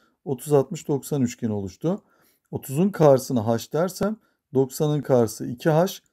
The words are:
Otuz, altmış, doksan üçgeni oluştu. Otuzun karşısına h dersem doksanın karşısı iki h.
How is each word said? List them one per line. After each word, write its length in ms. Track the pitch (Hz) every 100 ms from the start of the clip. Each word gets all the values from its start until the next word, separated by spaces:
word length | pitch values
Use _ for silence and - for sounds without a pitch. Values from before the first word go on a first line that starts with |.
| _ _ 180
Otuz, 280 | 131 156
altmış, 340 | 143 135 160 -
doksan 340 | 143 - 147
üçgeni 300 | 117 - 117
oluştu. 500 | 104 98 - 160 202 _ _ _ _ _
Otuzun 380 | - - 135 196
karşısına 580 | - 151 135 - 127 110
h 260 | 113 -
dersem 440 | 147 180 - 196 214 _ _ _
doksanın 480 | 131 135 - 156 151
karşısı 440 | - 127 113 - 135
iki 240 | 120 165
h. 160 | 156 190 - _